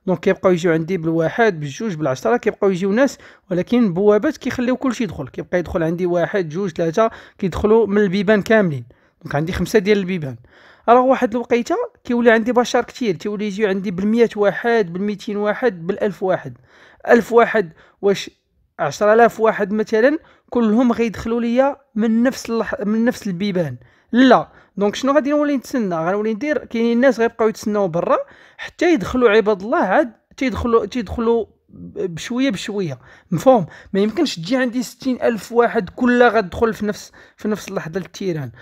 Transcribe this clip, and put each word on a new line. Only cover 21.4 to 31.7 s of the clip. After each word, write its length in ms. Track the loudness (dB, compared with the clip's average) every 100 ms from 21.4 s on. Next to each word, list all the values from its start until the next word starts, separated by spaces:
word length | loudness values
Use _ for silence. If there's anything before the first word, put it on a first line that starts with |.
ليا 360 | -2 2 2 0 _
من 280 | -2 0 2
نفس 280 | 0 -2 -6
اللح-، 360 | -4 -4 -6 -2
من 180 | 0
نفس 220 | 0 -2 -6
البيبان؟ 500 | -6 -4 -2 -4 -6 -16 _ -4
لا. 400 | 4 6 6 2 _ _ -4
دونك 180 | -2
شنو 180 | -2 0
غادي 180 | 0 0
نولي 260 | 0 0 -2
نتسنى؟ 380 | -4 -4 -2
غنولي 400 | -2 -2 -2 -2
ندير، 240 | -4 -4 -4
كاينين 380 | -4 -2 0 2
الناس 240 | 2 2
غيبقاو 280 | 0 0 -2
يتسناو 400 | 0 -4 -2 0
برا 280 | -2 0 0 -2 -14 -20 -18
حتى 360 | -12 -2 2
يدخلوا 380 | 2 0 2 4
عباد 320 | 4 2 0
الله، 160 | -2 -2
عاد 340 | 2 2 0 -4 _ -6
تيدخلوا، 500 | -4 -2 0 0 0
تيدخلوا 600 | -6 -6 -4 0 0 -2 _ _